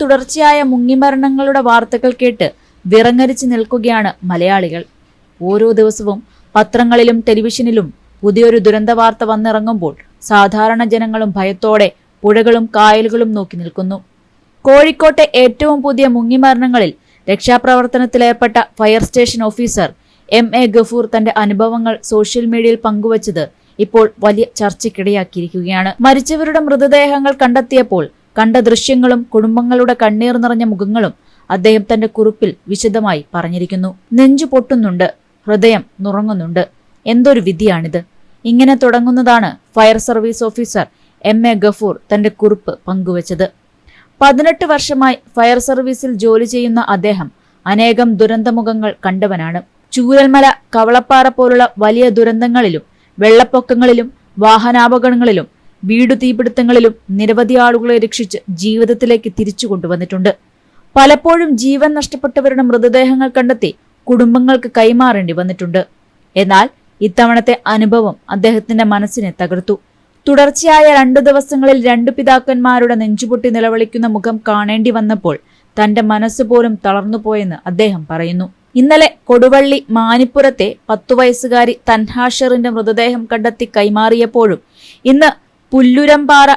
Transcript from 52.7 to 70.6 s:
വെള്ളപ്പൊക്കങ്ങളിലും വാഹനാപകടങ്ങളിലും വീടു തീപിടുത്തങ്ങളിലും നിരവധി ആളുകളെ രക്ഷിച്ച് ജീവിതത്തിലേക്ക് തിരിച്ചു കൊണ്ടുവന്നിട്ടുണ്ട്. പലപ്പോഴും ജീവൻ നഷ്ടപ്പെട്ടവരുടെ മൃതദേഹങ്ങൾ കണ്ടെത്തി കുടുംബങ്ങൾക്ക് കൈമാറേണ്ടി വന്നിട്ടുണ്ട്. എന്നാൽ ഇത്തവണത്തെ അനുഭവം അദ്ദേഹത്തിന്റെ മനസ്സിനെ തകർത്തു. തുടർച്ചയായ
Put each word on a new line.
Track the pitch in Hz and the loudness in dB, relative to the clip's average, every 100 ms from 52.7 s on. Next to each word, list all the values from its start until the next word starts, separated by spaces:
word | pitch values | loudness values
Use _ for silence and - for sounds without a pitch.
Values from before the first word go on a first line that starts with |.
| 160 - _ _ - | -4 -10 _ _ -2
വെള്ളപ്പൊക്കങ്ങളിലും | 208 226 247 254 247 240 254 240 233 - _ - | 4 4 4 0 0 0 2 2 -2 -12 _ 0
വാഹനാപകടങ്ങളിലും | 214 220 240 240 240 247 247 240 240 190 147 _ _ _ | 2 4 2 2 2 2 0 2 2 0 -4 _ _ _
വീടു | 185 226 247 | -4 0 2
തീപിടുത്തങ്ങളിലും | 262 254 226 240 240 240 240 226 226 - | 0 -2 -2 -2 -2 2 4 4 0 -6
നിരവധി | 196 214 226 240 | -4 0 0 2
ആളുകളെ | 254 240 240 233 240 | 2 2 2 0 0
രക്ഷിച്ച് | 220 - 208 202 - | 0 -4 -8 -8 -10
ജീവിതത്തിലേക്ക് | 170 202 220 226 233 240 233 226 190 | -6 -4 0 0 0 0 0 -2 -6
തിരിച്ചു | 214 196 226 | -6 -6 -6
കൊണ്ടുവന്നിട്ടുണ്ട്. | 190 165 175 180 190 190 - _ _ _ _ _ 269 | -6 -4 -6 -6 -4 -2 -4 _ _ _ _ _ 2
പലപ്പോഴും | 277 294 330 339 339 240 | 4 4 2 0 0 -2
ജീവൻ | 262 277 302 | -2 0 0
നഷ്ടപ്പെട്ടവരുടെ | 302 285 269 269 - 269 262 | -2 -8 -8 -4 -2 0 0
മൃതദേഹങ്ങൾ | 247 226 240 254 262 262 262 254 | 0 2 2 2 2 0 0 -2
കണ്ടെത്തി | 247 254 170 - _ _ | -2 -2 -4 -8 _ _
കുടുംബങ്ങൾക്ക് | - 247 233 247 254 262 240 233 | -2 2 2 2 2 0 0 0
കൈമാറേണ്ടി | 220 240 254 208 180 | 2 4 2 0 -4
വന്നിട്ടുണ്ട്. | 165 180 185 175 180 185 _ _ _ _ 185 | -4 -6 -6 -4 -4 -4 _ _ _ _ -4
എന്നാൽ | 196 190 262 - _ _ | 2 2 2 -4 _ _
ഇത്തവണത്തെ | 208 180 233 233 233 240 - | -4 2 2 2 0 -2 -2
അനുഭവം | 214 214 233 214 - - | -2 0 0 -2 -6 -10
അദ്ദേഹത്തിന്റെ | 196 220 226 220 220 | -2 0 0 -2 -2
മനസ്സിനെ | 220 202 208 - 196 - | 0 0 -4 -6 -8 -6
തകർത്തു. | 180 185 180 - _ _ _ _ - | -6 -6 -4 -6 _ _ _ _ 0
തുടർച്ചയായ | 285 285 285 | 2 2 2